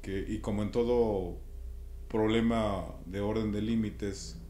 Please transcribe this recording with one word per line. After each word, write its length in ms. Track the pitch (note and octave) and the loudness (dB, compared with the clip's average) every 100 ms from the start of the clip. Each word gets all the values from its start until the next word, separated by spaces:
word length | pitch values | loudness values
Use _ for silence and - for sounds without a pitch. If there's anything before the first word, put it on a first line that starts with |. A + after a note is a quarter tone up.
que, 220 | - G2 - | -4 -4 -2
y 140 | G#2+ | -4
como 240 | - G2+ | -2 0
en 80 | G#2 | 0
todo 640 | A#2+ A#2 B2 A2+ G2 F2 F2 - - - - - - - | 2 4 4 4 2 -2 -6 -10 -10 -10 -10 -10 -12 -2
problema 880 | A2+ A2 A2+ A2+ A2+ G#2+ F#2+ E2 - E2 | 2 4 6 4 4 2 0 -4 -10 -6
de 140 | F#2+ | -2
orden 320 | G2+ A2 G#2+ | 0 2 0
de 100 | G#2 | 0
límites 760 | A2 A2+ G#2+ - G#2 F#2+ - - | 2 2 0 -2 -4 -4 -10 -12